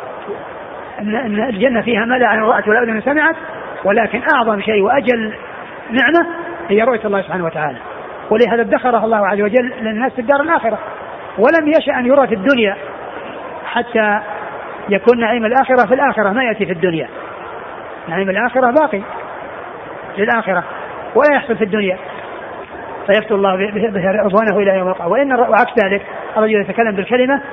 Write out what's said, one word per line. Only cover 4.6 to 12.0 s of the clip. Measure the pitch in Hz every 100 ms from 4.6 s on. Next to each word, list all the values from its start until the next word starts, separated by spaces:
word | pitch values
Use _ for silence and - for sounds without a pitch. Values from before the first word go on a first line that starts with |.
شيء | 202 214
وأجل | 196 269 226 240 214 - - - - - -
نعمة | 233 247 330 339 - - - -
هي | 202
رؤية | 226 233
الله | 214 196
سبحانه | 180 180
وتعالى، | 165 160 151 123 - - - - -
ولهذا | 220 226 233
ادخرها | 214 311 254 240
الله | 220 220 196
عز | 202
وجل | 208 247 247 -
للناس | 220 220 254
في | 254
الدار | 226 277
الآخرة، | 311 330 226 208 - - - - - -
ولم | 233 330 302
يشأ | 311 269
أن | 262